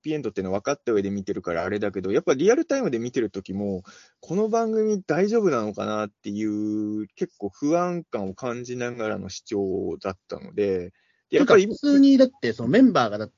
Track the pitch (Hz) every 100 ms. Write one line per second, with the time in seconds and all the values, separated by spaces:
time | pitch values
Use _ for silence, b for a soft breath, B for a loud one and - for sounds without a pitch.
0 | 151 151 117 101 92 98 135 143 - 107
1 | 98 101 95 95 90 82 92 104 104 95
2 | 92 120 185 135 190 277 320 277 214 117
3 | 120 135 107 98 95 98 101 92 b b
4 | b _ - 175 220 226 226 220 214 208
5 | - 156 202 226 196 127 107 101 104 107
6 | 104 _ 107 104 107 104 107 107 104 107
7 | 107 - 185 _ 101 - 143 170 180 175
8 | - 117 95 95 127 120 123 123 120 120
9 | 110 98 95 - - 104 98 95 92 82
10 | 98 90 - 87 - - 101 92 90 -
11 | _ _ _ - 302 208 202 - 285 277
12 | 277 269 262 - - 113 117 202 262 165
13 | 113 104 107